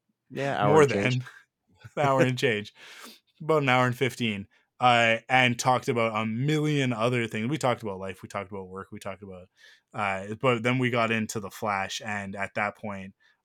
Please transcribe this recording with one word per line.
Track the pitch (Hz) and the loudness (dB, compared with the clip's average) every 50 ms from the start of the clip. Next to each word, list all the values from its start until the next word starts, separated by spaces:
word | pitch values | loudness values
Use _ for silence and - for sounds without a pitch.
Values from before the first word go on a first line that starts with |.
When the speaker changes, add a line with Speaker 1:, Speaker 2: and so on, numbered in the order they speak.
| _ _ _ _ _ - | _ _ _ _ _ -12
Speaker 1:
Yeah, | 127 127 135 139 127 - 104 | -8 -6 -4 -2 0 2 4
hour | - 151 | 6 8
Speaker 2:
More | 156 147 | 8 8
Speaker 1:
and | 127 | 6
change. | 107 101 101 127 127 | 6 2 2 2 0
Speaker 2:
than | 127 123 - - - _ _ _ | -2 -4 -6 -14 -20 _ _ _
<laughs> | _ _ _ _ _ - 113 - | _ _ _ _ _ -20 -8 -4
an | 160 147 | 0 2
hour | 139 135 135 | 2 4 4
and | 127 127 127 | 4 2 2
change. | 120 139 127 110 104 104 - - - - - - - - - - - _ _ _ - | 0 0 0 0 -2 -4 -8 -14 -20 -20 -20 -20 -20 -20 -20 -20 -20 _ _ _ -8
About | 156 151 160 151 143 | -2 0 0 2 4
an | 131 | 4
hour | 123 127 127 | 4 4 4
and | 123 120 | 2 0
fifteen. | - 135 120 - - 123 113 104 98 95 - _ _ _ _ _ - | 0 -2 -2 -2 -2 -4 -2 -2 -4 -8 -12 _ _ _ _ _ 2
Uh, | 123 127 120 117 117 113 113 113 - | 4 6 6 6 6 4 2 0 0
and | - 131 127 127 123 120 | 2 2 4 4 4 2
talked | 120 - 127 127 120 120 131 | 0 2 2 2 2 0 0
about | 120 117 113 113 110 107 | 0 0 0 0 0 -2
a | 110 | -2
million | 110 110 117 135 147 156 151 151 151 151 143 135 127 120 | -2 -2 -2 -2 0 0 0 0 0 0 0 0 0 0
other | 107 113 123 123 120 117 | 0 0 0 0 0 -2
things. | 110 - 110 110 123 | -2 -4 -4 -4 -4
We | 151 | -4
talked | 156 - 127 117 - | -2 0 0 0 0
about | 113 104 95 92 | -4 -8 -8 -8
life. | 95 95 92 - | -10 -12 -12 -12
We | - 101 | -14 -10
talked | - 101 98 92 | -10 -10 -10 -10
about | 104 95 95 92 | -12 -14 -12 -12
work. | 92 95 95 - | -12 -14 -14 -14
We | 107 101 | -14 -14
talked | - 101 95 95 101 | -12 -12 -12 -12 -14
about, | 95 92 90 92 - _ _ - - - _ _ _ - | -16 -16 -18 -20 -20 _ _ -20 -20 -20 _ _ _ -8
uh, | 123 104 98 95 95 98 104 110 113 | -4 -2 -2 -2 -4 -6 -8 -6 -2
but | - 131 120 113 | 0 2 2 2
then | 110 123 127 | 2 0 0
we | 131 127 120 | 2 0 0
got | 123 120 113 113 | 2 0 0 2
into | 113 110 110 107 - 113 | 0 0 -2 -4 -6 -8
The | 98 90 | -10 -10
Flash, | - - 117 107 101 98 95 95 - - 123 | -10 -6 -4 -2 -2 -2 -4 -6 -8 -10 -8
and | 110 104 101 98 98 98 | -8 -8 -8 -8 -10 -8
at | 101 98 95 - | -8 -8 -6 -4
that | 113 107 104 - | -4 -4 -4 -6
point, | _ - 107 101 98 95 98 - _ _ _ _ _ | _ -10 -12 -10 -10 -12 -16 -18 _ _ _ _ _